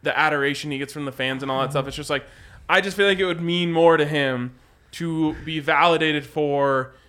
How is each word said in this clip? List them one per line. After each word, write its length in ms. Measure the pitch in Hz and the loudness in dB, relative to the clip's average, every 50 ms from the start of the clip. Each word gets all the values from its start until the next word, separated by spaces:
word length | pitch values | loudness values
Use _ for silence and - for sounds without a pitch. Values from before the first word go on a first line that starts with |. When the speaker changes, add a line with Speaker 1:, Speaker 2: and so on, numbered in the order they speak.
| - | -2
Speaker 1:
the 140 | 143 123 135 | -2 0 2
adoration 520 | 151 156 151 143 139 143 143 139 - 151 | 2 2 2 0 0 -2 -2 -4 -6 -8
he 80 | 143 135 | -6 -8
gets 160 | 139 135 - | -8 -10 -10
from 120 | 151 147 | -10 -10
the 60 | 139 | -10
fans 300 | 127 - 131 131 135 131 | -6 -4 -4 -4 -4 -4
and 100 | 139 135 | -4 -4
all 60 | 135 131 | -2 -2
that 60 | 135 | -2
Speaker 2:
Mm-hmm. 60 | 131 | -2
Speaker 1:
stuff. 160 | 143 143 131 139 | -2 -4 -4 -4
It's 100 | 135 - | -8 -10
just, 140 | 147 - | -6 -4
like, 120 | 151 139 139 - - - - - - - - - | -4 -4 -4 -8 -20 -20 -20 -20 -20 -20 -2 2
I 120 | 165 185 | 2 2
just 140 | 190 196 175 | 2 0 0
feel 120 | 180 202 202 | 2 2 2
like 100 | 196 185 | 2 2
it 60 | 196 | 0
would 160 | 185 175 165 | -2 -2 -2
mean 300 | 170 170 175 175 175 170 | -2 -2 0 0 0 0
more 260 | 165 165 165 170 165 156 | 2 4 6 6 6 6
to 80 | 147 | 2
him 480 | 143 156 147 143 135 131 123 123 127 127 - _ _ _ _ _ _ | 0 0 -2 0 0 -2 -4 -6 -8 -10 -16 _ _ _ _ _ _
to 420 | - - 170 165 165 160 160 156 160 - - | -12 -8 -6 -4 -2 0 -2 -2 -2 -4 -8
be 160 | 156 160 156 | -8 -8 -4
validated 680 | 143 147 160 143 160 175 170 156 160 156 151 147 139 | 0 2 4 4 6 4 4 4 2 0 0 -2 -4
for 680 | 123 - 156 151 143 143 143 139 139 135 131 131 127 - - _ | -6 -4 -4 -2 0 0 0 2 2 2 0 -2 -4 -12 -20 _